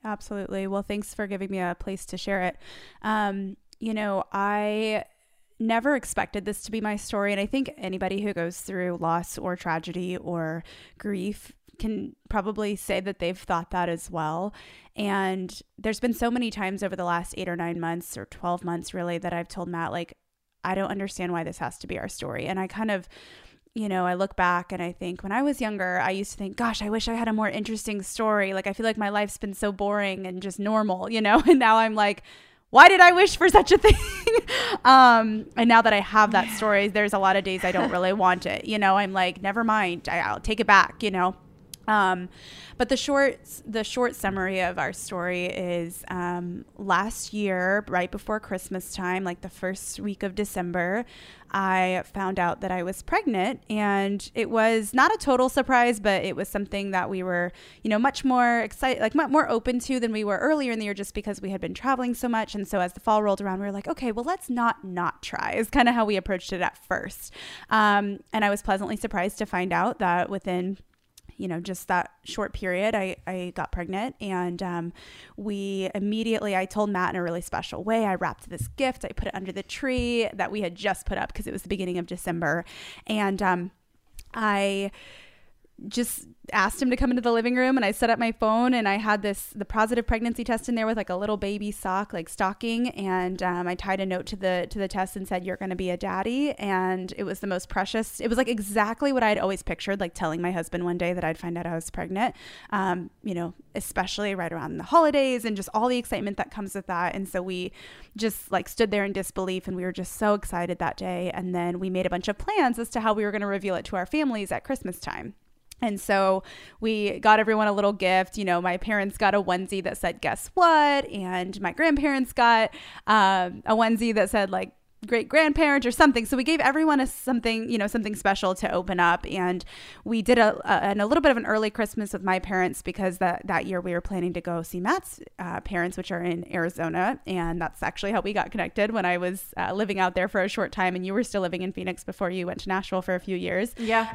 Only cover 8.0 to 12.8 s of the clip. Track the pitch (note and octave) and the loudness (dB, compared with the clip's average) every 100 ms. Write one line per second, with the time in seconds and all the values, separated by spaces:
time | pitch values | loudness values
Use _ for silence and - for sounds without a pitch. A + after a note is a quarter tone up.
8 | F#3+ G3 G#3 F#3+ E3+ F3+ - F#3+ F3+ F3 | -4 -2 -4 -4 -6 -6 -10 -4 -4 -2
9 | E3 E3+ E3+ - - F3+ F3 E3 E3 F3 | 0 -2 -2 -8 -6 -6 -4 -4 -4 -8
10 | F3+ F3+ - E3+ D#3+ E3 - - - - | -6 -6 -6 -4 -4 -6 -10 -20 -20 -12
11 | G#3 G3+ F#3+ G#3 - - _ _ A3 G#3+ | -6 -4 -4 -8 -14 -20 _ _ -4 -4
12 | G3+ - _ G#3+ G3 G#3 G#3 G3+ | -6 -12 _ -2 -2 -2 -4 -4